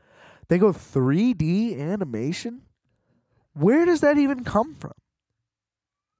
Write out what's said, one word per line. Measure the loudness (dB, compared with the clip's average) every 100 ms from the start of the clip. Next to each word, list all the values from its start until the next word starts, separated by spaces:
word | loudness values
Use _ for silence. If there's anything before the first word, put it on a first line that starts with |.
| _ _ -20 _ -2
They | 2
go | 2
three | 2 -4 0 2 2 2 0
D | 0 0 -2 -4
animation? | -6 -6 -6 -6 -6 -6 -10 -12 -18 _ _ _ _ _ _ _ _
Where | -2 2 4 4
does | 2
that | 2 2
even | 0 -2
come | -4 -2 -2
from? | -6 -16 -18 _ _ _ _ _ _ _ _ _ _ _ _